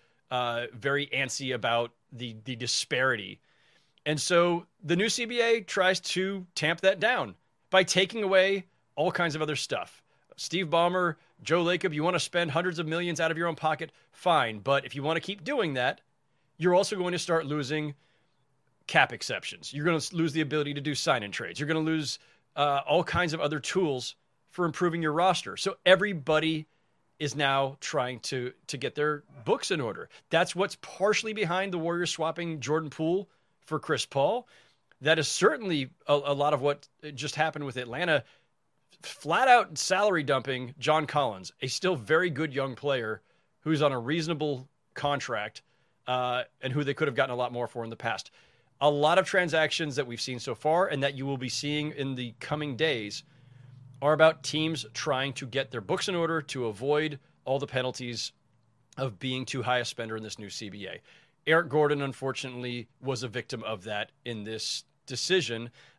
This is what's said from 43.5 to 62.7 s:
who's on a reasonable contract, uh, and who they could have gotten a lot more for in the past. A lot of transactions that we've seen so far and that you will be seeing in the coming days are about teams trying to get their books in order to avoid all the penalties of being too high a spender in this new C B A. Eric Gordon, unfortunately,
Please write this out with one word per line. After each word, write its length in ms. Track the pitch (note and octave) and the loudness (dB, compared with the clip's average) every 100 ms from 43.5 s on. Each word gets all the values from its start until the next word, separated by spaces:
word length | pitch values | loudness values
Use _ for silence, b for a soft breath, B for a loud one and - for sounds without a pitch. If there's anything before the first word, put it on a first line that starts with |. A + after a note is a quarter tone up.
| _ | _
who's 220 | D3+ D#3 | 0 2
on 100 | D3 | 2
a 60 | B2+ | 2
reasonable 680 | A#2 E3+ D#3+ D3+ D3+ C3 C3+ _ _ | -2 -2 -2 -2 -2 -4 -8 _ _
contract, 680 | - C#3+ C#3 - A2 G#2+ - - _ _ _ - | -4 -2 -2 -2 -4 -6 -10 -20 _ _ _ -4
uh, 380 | B2+ B2 B2 - _ | -2 0 -2 -6 _
and 100 | C3 | -4
who 120 | C#3 | -2
they 100 | C#3+ | -2
could 140 | C3+ D3+ | -2 0
have 60 | |
gotten 200 | A#2+ C3+ | 0 0
a 20 | B2 | 0
lot 160 | B2 | -2
more 140 | A#2+ A#2 | -2 -6
for 180 | B2 | -6
in 60 | A2+ | -10
the 60 | A2+ | -6
past. 340 | A#2 A#2 - b b b b b | -6 -6 -8 b b b b b
A 80 | D3 | 2
lot 300 | D3 D3+ F3+ | 4 4 4
of 80 | F3 | 4
transactions 680 | G3 F3 D#3+ D#3 - D#3 C3 | 2 2 2 2 0 -4 -4
that 100 | B2+ | -4
we've 140 | A#2 | -6
seen 180 | - B2 | -8 -6
so 160 | - | -6
far 340 | - D3+ E3 F#3+ | -4 2 2 2
and 140 | C#3+ | 0
that 120 | C#3 | -2
you 120 | C3+ C#3 | -2 -6
will 100 | C3+ | -4
be 120 | B2+ | -4
seeing 440 | - C#3+ D3+ D3+ | -4 -4 -2 -4
in 220 | D3 C3+ | -4 -6
the 200 | B2+ B2 - | -6 -8 -10
coming 360 | - D3+ D3 B2 | -6 -4 -4 -2
days 480 | D#3+ B2 G#2 - - B B B B B - - | 0 0 -4 -10 -14 B B B B B -20 -2
are 100 | D3+ | 2
about 300 | D3+ D#3+ D#3+ | 6 6 6
teams 420 | - D#3 D#3+ D#3 - | -2 -2 -2 -2 -6
trying 380 | - D#3 C3 C3+ | -6 -2 0 -2
to 120 | - C3 | -6 -6
get 240 | C3 C3+ | -4 -4
their 100 | B2 | -4
books 280 | F#2+ F#3 - | -2 -2 0
in 60 | |
order 280 | F3+ E3 D#3+ | 0 0 -2
to 240 | D3 C3+ A#2 | -4 -4 -4
avoid 520 | G2+ C3+ D3 D#3 C#3+ b b | -2 0 2 0 -4 b b
all 140 | - C3+ | -2 -2
the 80 | C3+ | 0
penalties 640 | B2+ B2+ - B2 A#2 - - _ _ _ _ _ - | -2 -2 -4 -8 -8 -8 -10 _ _ _ _ _ -6
of 220 | C3 G2+ | -6 -4
being 260 | C3 B2+ | -4 -4
too 180 | B2 C3+ | -4 -4
high 160 | A#2 B2 | 0 0
a 60 | |
spender 320 | A#2+ - A2+ A2 | 0 -6 -8 -8
in 60 | |
this 160 | G#2+ - | -8 -12
new 120 | G2+ | -12
C 200 | - G#2 | -12 -12
B 160 | G2+ F#2 | -12 -12
A. 140 | - - b b b - | -14 -18 b b b 2
Eric 220 | D#3+ E3 | 2 4
Gordon, 340 | D3 D3 D3 | 2 2 2
unfortunately, 840 | C#3 C3 C3+ B2+ C3 B2 B2 | -2 -4 -6 -6 -8 -8 -8